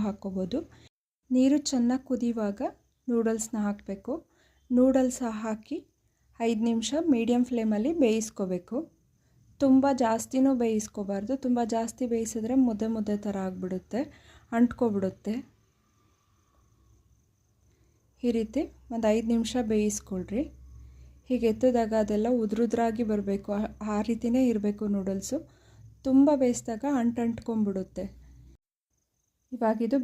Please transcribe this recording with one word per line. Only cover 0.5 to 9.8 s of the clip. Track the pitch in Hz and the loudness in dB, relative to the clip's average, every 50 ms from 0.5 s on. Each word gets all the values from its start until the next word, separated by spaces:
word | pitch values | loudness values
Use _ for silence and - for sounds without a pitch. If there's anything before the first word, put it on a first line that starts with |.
| 233 302 339 - - - - - _ _ _ _ _ _ _ - | -4 -6 -6 -8 -14 -20 -20 -20 _ _ _ _ _ _ _ 0
ನೀರು | 254 254 254 269 285 294 294 - 277 | 2 4 4 4 4 2 0 0 0
ಚೆನ್ನಾಗಿ | 247 240 240 254 269 262 - | 0 2 0 0 -2 -2 -4
ಕುದಿಯುವಾಗ | 254 - 240 233 233 233 214 202 202 - 262 349 - _ _ _ _ _ _ | -4 -2 -2 -2 -2 -2 -4 -4 -4 -4 -6 -8 -8 _ _ _ _ _ _
ನೂಡಲ್ಸ್ನ | - 240 233 220 226 226 220 214 - - 214 208 | -2 0 0 0 0 -2 -2 -4 -6 -4 -2 -2
ಹಾಕಬೇಕು. | 202 202 202 - - 196 196 - - 277 339 - _ _ _ _ _ _ _ _ - | -2 -4 -6 -8 -12 -12 -10 -8 -8 -8 -8 -10 _ _ _ _ _ _ _ _ 0
ನೂಡಲ್ಸ್ | 247 247 254 269 262 262 262 254 247 - 254 226 220 214 220 | 4 6 6 6 6 4 2 2 0 -4 -6 -6 -6 -6 -6
ಹಾಕಿ | 226 220 220 - - 277 - - _ _ _ _ _ _ _ _ _ _ - | -6 -8 -8 -8 -10 -12 -12 -12 _ _ _ _ _ _ _ _ _ _ -4
ಐದು | 233 233 233 214 233 | -2 -2 0 0 0
ನಿಮಿಷ | 233 233 226 220 - 269 311 339 330 262 | 0 0 0 -2 -2 -2 0 2 2 2
ಮೀಡಿಯಮ್ | 226 226 226 240 240 247 | 2 2 2 2 2 2
ಫ್ಲೇಮಲ್ಲಿ | - 254 233 220 220 214 208 214 285 339 349 | 0 -2 -2 0 0 0 0 0 0 2 4
ಬೇಯಿಸ್ಕೋಬೇಕು. | 269 220 220 226 220 - - - 202 180 185 180 - - 220 269 339 - _ _ _ _ _ _ _ _ _ _ _ _ _ - | 4 4 4 2 -2 -4 -6 -6 -4 -4 -4 -6 -6 -6 -8 -8 -8 -8 _ _ _ _ _ _ _ _ _ _ _ _ _ 0
ತುಂಬ | 285 269 262 269 | 4 6 6 6